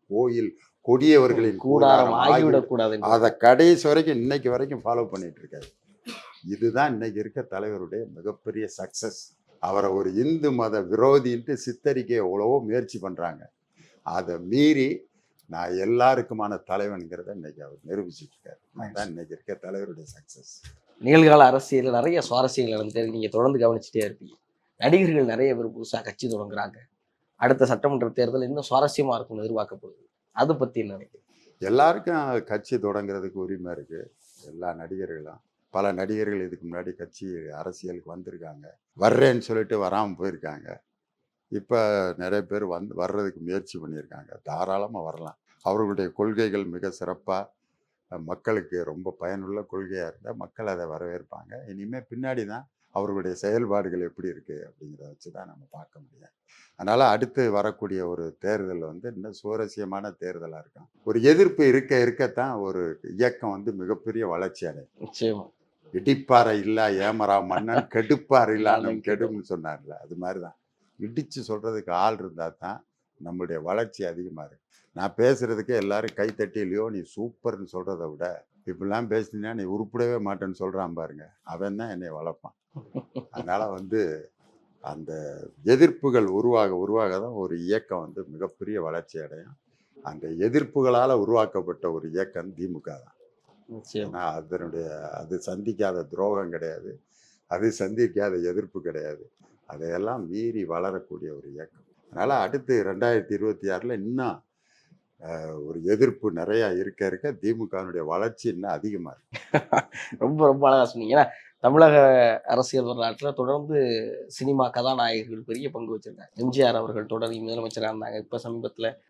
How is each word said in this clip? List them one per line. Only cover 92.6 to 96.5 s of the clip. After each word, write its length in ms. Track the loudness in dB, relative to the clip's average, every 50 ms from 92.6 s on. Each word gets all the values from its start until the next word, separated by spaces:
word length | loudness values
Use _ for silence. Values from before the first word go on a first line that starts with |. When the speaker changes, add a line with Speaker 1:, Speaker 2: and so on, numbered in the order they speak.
| -8 -8 -8 -10 -12
Speaker 1:
தான். 320 | -14 -16 -16 -20 _ _ _ _ _ _ _ _ _ _ _ _
Speaker 2:
நிச்சயம். 460 | -20 -20 -18 -16 -10 -8 -8 -6 -6 -8
Speaker 1:
ஏன்னா, 40 |
அதனுடைய, 920 | -6 -6 -6 -6 -6 -8 -8 -8 -8 -8 -8 -8 -8 -8 -8 -10 -12 -12 -12
அது 320 | -12 -12 -8 -8 -8 -8 -6
சந்திக்காத 600 | -8 -10 -6 -6 -6 -4 -2 -2 -2 -2 -4 -6
துரோகம் 420 | -8 -4 -2 0 0 0 -2 -2
கிடையாது, 520 | -6